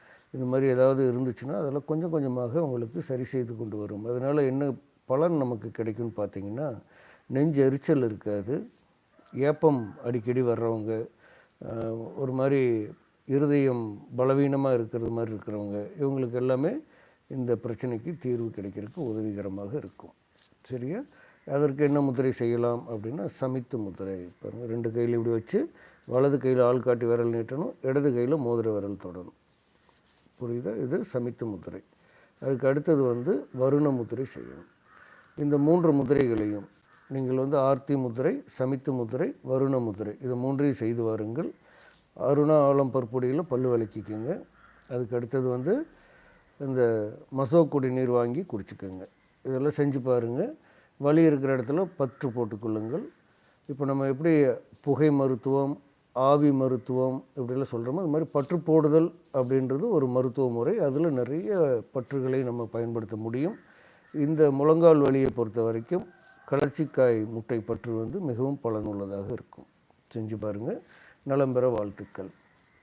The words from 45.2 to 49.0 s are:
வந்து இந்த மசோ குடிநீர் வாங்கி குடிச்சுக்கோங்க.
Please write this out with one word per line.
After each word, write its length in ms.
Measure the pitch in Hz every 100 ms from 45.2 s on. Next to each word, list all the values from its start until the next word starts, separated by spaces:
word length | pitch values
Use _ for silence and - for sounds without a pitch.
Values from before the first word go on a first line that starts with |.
| 120 135 127
வந்து 380 | 123 135 262 320 - - - - _ _ _
இந்த 540 | 139 131 117 113 104 - - 135
மசோ 320 | 127 165 147
குடிநீர் 400 | 147 131 127 127
வாங்கி 320 | 120 120 135
குடிச்சுக்கோங்க. 640 | 190 104 92 - 98 92